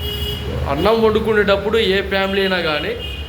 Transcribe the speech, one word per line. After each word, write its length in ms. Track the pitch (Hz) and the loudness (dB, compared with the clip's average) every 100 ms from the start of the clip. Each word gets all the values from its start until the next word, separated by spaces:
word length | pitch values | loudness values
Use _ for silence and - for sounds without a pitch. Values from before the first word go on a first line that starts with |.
| - - - - - - - | -6 -4 -4 -6 -6 -4 -2
అన్నం 340 | 143 190 226 | 0 2 4
వండుకునేటప్పుడు 760 | 220 208 220 214 196 196 208 226 | 4 2 2 2 2 2 2 2
ఏ 240 | 202 196 | 2 2
ఫ్యామిలీ 400 | 196 196 196 196 | 0 0 0 0
అయినా 180 | 190 185 | 0 0
కానీ 360 | 165 147 170 233 - - | 0 -2 -2 -6 -8 -10